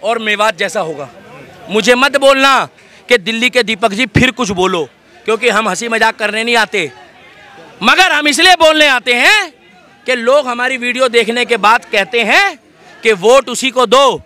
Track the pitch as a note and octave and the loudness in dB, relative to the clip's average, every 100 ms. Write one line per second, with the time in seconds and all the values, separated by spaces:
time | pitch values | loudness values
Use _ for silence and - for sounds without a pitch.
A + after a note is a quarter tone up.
0 | G#3 A#3 G#3+ G#3 G#3+ F3 G3 G#3+ E3 C#3+ | -4 -4 -2 0 0 -2 -6 -4 -6 -8
1 | C3+ - - - - - - G3+ G#3+ B3 | -14 -18 -20 -20 -20 -20 -6 -4 0 2
2 | C4+ C#4 C#4 C4+ C4+ B3+ D3+ _ _ - | 2 2 2 4 2 2 -2 _ _ -20
3 | - A#3+ F3 A3+ B3 B3 G#3 G#3+ A3 G3 | -2 -2 -2 -4 -2 -2 -2 -2 -2 -2
4 | B3 - B3+ A#3+ A#3+ F#3 F#3 F3+ C#3 _ | -2 0 0 -2 -6 -2 -2 -2 -6 _
5 | _ - - G#3+ A#3+ G#3 A3 F#3 A#3 A3+ | _ -12 -6 -2 0 0 -2 -4 -4 0
6 | A3 A3 G#3+ G#3+ A3+ A#3 G#3 G3+ D3+ - | 0 0 -6 -4 -2 0 0 -4 -6 -10
7 | - - - - - - - - G#3+ D#4 | -20 -20 -20 -20 -20 -20 -20 -6 0 2
8 | F#4 D4 D4 C#4+ F4+ F4 D#4+ D#4 D4 B3+ | 2 2 0 0 2 4 4 4 2 0
9 | A#3 A#3+ D4+ G#4+ F4+ _ _ _ _ _ | 0 0 2 2 -2 _ _ _ _ _
10 | - B3 A#3 C#4+ B3+ A#3+ B3+ C4 B3 A#3+ | -6 -2 2 0 0 -4 -4 -4 -4 -2
11 | C4 A#3 G#3+ A#3 A#3+ A3+ G#3 A#3+ - G#3+ | 0 0 0 -2 -2 0 2 2 0 -4
12 | G3 A#3+ G#3+ D#4 G4+ D#4 _ _ - - | -2 -2 0 0 0 -4 _ _ -20 -6
13 | A3+ G#3 G3+ C4+ B3+ A#3 C4 B3+ A#3+ B3 | -2 0 4 2 2 -6 -4 -2 2 4
14 | C#4 E3+ | 2 0